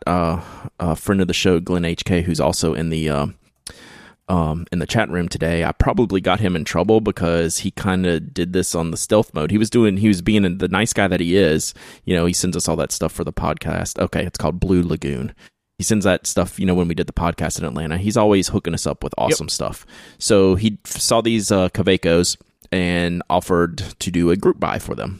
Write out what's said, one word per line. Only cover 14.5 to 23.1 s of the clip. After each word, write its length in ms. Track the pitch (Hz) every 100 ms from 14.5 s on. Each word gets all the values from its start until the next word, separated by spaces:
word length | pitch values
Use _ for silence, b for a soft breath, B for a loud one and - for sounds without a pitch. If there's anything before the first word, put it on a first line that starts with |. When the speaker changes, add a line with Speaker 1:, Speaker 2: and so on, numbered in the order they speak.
| 87
Speaker 1:
Blue 200 | 92 90
Lagoon. 500 | 87 80 69 65 65 B B _ _ -
He 60 |
sends 220 | 92 110 95
that 200 | 90 -
stuff, 320 | - 87 -
you 80 | 95
know, 100 | 90
when 120 | 85
we 80 | 85
did 120 | 87
the 60 |
podcast 460 | - 85 80 80 -
in 60 | 82
Atlanta. 320 | 76 78 85
He's 180 | 101 107
always 320 | 107 101 85
hooking 240 | 104 85 82
us 120 | -
up 160 | 71
with 100 | 71 -
Speaker 2:
Yep. 80 | 62
Speaker 1:
awesome 240 | - 76
stuff. 360 | - - - - B B B
So 360 | - 101 95 95
he 220 | 110 101 -
f-, 160 | -
saw 180 | - 117
these, 320 | 113 113 98
uh, 160 | 98 90
Kavecos 680 | - 95 95 85 85 87 - _ _ -
and 500 | 92 90 87 87